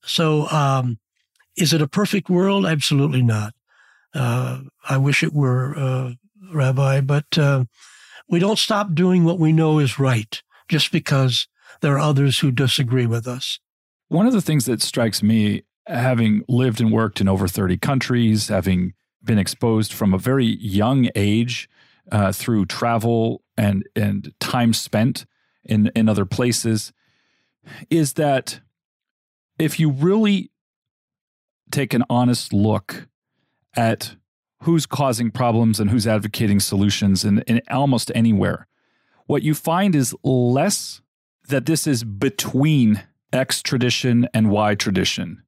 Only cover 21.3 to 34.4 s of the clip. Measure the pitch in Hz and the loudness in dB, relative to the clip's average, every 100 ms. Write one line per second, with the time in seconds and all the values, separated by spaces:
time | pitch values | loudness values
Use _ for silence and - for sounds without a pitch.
21.3 | 107 120 120 - _ _ _ - 107 98 | 0 -2 -6 -12 _ _ _ -4 0 0
22.3 | 98 - 110 92 - 120 117 113 117 113 | -2 -2 0 -2 -2 -2 0 0 0 0
23.3 | 117 _ - 104 98 - - 104 101 - | -4 _ -2 0 0 -4 -4 -2 -2 -8
24.3 | _ - 127 117 110 - 107 117 - - | _ -4 0 0 0 -2 -2 0 -2 -12
25.3 | _ _ _ - 110 107 - 110 101 95 | _ _ _ -4 0 0 2 2 2 -2
26.3 | - 123 113 117 110 - _ _ _ _ | 0 0 0 -2 -4 -6 _ _ _ _
27.3 | _ _ _ - - - 165 147 - 147 | _ _ _ -20 -20 -4 0 0 0 0
28.3 | 135 - - _ _ _ _ _ _ _ | 0 -4 -14 _ _ _ _ _ _ _
29.3 | _ _ _ 156 - 160 135 165 208 214 | _ _ _ -4 0 0 2 0 2 2
30.3 | 196 - _ _ _ _ _ _ _ _ | 0 -4 _ _ _ _ _ _ _ _
31.3 | _ _ _ _ - 135 120 - 120 123 | _ _ _ _ -4 -2 -2 0 2 2
32.3 | 120 - 101 107 101 - - - _ _ | 0 -2 0 2 0 -4 -16 -18 _ _
33.3 | _ _ _ _ - 113 107 - - _ | _ _ _ _ -2 0 -2 -8 -16 _
34.3 | _ | _